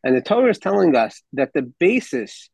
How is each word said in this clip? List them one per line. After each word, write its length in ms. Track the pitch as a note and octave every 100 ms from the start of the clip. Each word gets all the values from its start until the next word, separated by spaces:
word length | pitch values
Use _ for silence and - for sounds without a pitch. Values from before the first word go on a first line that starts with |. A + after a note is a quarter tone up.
And 140 | B2+ B2+
the 60 |
Torah 280 | B2 A3+ B3+
is 80 | -
telling 380 | F#3+ G3+ F3+ B2+
us 260 | A2 - _
that 180 | C3+ C3
the 180 | D#3 B2+ _
basis 680 | F3+ B3 - C3 G#2 - -